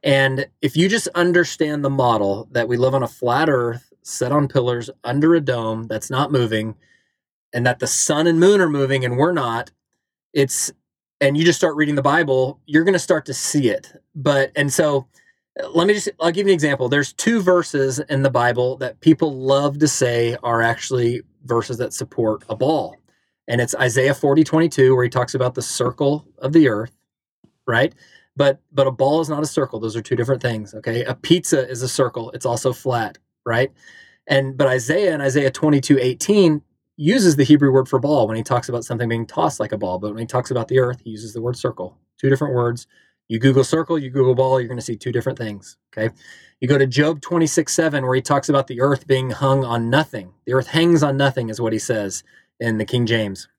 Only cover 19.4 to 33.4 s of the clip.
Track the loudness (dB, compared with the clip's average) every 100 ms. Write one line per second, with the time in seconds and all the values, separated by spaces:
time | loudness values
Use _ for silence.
19.4 | 0 2 2 0 -2 2 0 2 0 -2
20.4 | -2 0 0 -2 -4 -2 0 -2 -10 _
21.4 | -4 -2 -2 -6 -6 -8 -8 -2 -2 -2
22.4 | -8 -2 0 0 -4 -12 _ _ _ _
23.4 | -4 -2 -2 -2 0 2 0 0 0 0
24.4 | 0 0 0 4 4 4 0 -2 -4 -2
25.4 | -4 -4 -8 -4 -4 0 -2 -2 -8 _
26.4 | 2 4 4 2 -6 _ _ _ _ _
27.4 | _ _ -2 0 0 _ _ _ _ 0
28.4 | 0 0 _ 0 0 2 2 2 0 -4
29.4 | -2 -2 -4 -4 -6 -6 -4 -4 0 -2
30.4 | -2 -6 -10 -10 -6 -6 -6 -8 2 2
31.4 | 2 0 0 -6 -6 -2 -2 -2 -12 -6
32.4 | -4 -2 -2 -4 -4 -2 -4 -10 _ _